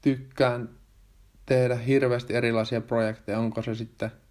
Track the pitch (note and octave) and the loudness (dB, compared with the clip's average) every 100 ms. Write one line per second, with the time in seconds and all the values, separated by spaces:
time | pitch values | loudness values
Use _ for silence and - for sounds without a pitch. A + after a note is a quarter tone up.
0 | C#3+ C3 - - C3 A#2+ A#2 - _ _ | 0 -2 -6 0 0 0 -8 -14 _ _
1 | _ _ _ _ - B2+ B2+ A#2+ A#2 C3+ | _ _ _ _ 0 2 4 0 2 2
2 | C3 A#2+ A#2+ A#2 A#2 A2+ A2 A#2 A2 A#2 | 4 0 -2 -2 0 0 0 -4 -2 0
3 | A2 A2 - G#2+ A2+ A2+ A#2 A2 A2+ _ | 0 -4 -6 -2 -2 -2 -6 -6 -8 _
4 | A2 - _ | -8 -8 _